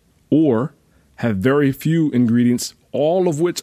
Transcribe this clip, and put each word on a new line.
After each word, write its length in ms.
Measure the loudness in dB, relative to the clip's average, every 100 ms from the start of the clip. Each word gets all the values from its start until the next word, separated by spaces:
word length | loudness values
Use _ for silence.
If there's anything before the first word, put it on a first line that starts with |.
| _ _ -2
or 460 | 0 2 0 -2 _ _ _ _ -6
have 160 | -4 0
very 340 | 0 2 0
few 400 | -2 -2 0 0
ingredients, 600 | 0 0 2 0 0 -6 -16 _
all 360 | -2 0 0 0
of 120 | 0
which 200 | -2 -4